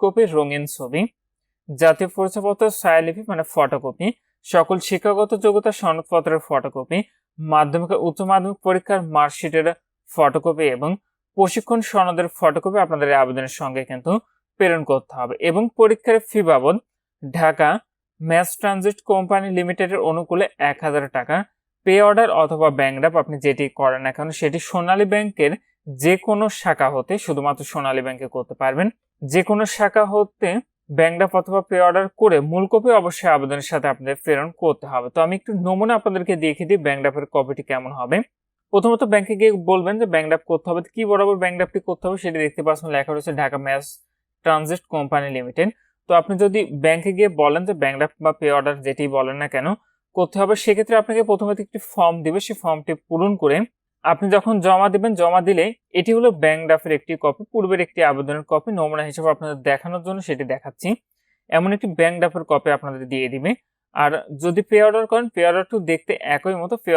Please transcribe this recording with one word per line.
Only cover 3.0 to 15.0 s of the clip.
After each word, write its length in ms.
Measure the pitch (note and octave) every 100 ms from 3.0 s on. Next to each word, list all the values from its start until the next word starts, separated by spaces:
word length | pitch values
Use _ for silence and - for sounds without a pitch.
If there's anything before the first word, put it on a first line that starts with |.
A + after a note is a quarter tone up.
| E3 F3 A3
মানে 120 | E3+ D#3+
ফটোকপি, 540 | - C#3 C#3 C3 - F#3+ - _ _ -
সকল 320 | F3 E3 F#3 -
শিক্ষাগত 440 | F#3 G#3 G3+ G#3 G#3+
যোগ্যতা 280 | G#3 G#3 G#3+ G#3
সনদপত্রের 600 | F#3 D#3+ - E3+ E3 D#3 -
ফটোকপি, 520 | C#3 C3 C3+ B2+ F3 - _ _ -
মাধ্যমিক 520 | D#3 D3+ D3+ E3 E3+
ও 40 | F#3+ E3
উচ্চ 120 | - F#3+
মাধ্যমিক 280 | F#3+ F#3 G3+ F#3
পরীক্ষার 340 | F#3 - G3 E3 D#3
মার্কশিটের 520 | D3 - E3 D#3+ D#3+ E3+ _ _ _
ফটোকপি 560 | - C#3+ - E3+ D#3 D3+ B2
এবং 140 | D3 G3 _ _ _ -
প্রশিক্ষণ 420 | F#3+ A#3 - A#3 A3
সনদের 380 | G3+ F3+ E3+ F3 -
ফটোকপি 400 | E3 D#3 - G3+ E3
আপনাদের 220 | D#3 C#3+
এই 80 | C#3
আবেদনের 320 | B2+ B2+ C3 -
সঙ্গে 220 | C#3 C3 B2+
কিন্তু 220 | C3 D#3+ G#3 _ _ _ -
প্রেরণ 220 | F#3+ E3+
করতে 300 | D3 C3+